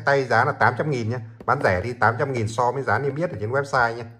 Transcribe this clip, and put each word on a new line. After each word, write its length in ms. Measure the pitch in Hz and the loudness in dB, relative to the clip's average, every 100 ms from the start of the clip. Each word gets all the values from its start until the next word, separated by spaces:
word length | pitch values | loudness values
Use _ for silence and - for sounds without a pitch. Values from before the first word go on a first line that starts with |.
| - | 2
tay 200 | 139 123 | 2 4
giá 200 | 117 143 | 2 2
là 60 | |
tám 220 | 139 113 123 | 2 2 2
trăm 120 | 156 | -2
nghìn 180 | 127 110 | -2 -2
nhá. 100 | 123 - - - | -4 -8 -8 -2
Bán 160 | 135 | 2
rẻ 180 | 123 92 | 2 0
thì 100 | 120 | -2
tám 220 | 123 - - | 2 2 2
trăm 140 | 139 | -2
nghìn 140 | 127 107 | -2 -2
so 240 | - 123 | 0 0
với 120 | 135 | 0
giá 160 | 120 107 | 0 0
niêm 160 | 139 139 | 0 -2
yết 160 | 175 | -4
ở 60 | 98 | -4
trên 120 | 104 | -2
website 440 | 135 139 131 117 117 | -2 0 2 2 0
nhá. 100 | 113 - | -12 -16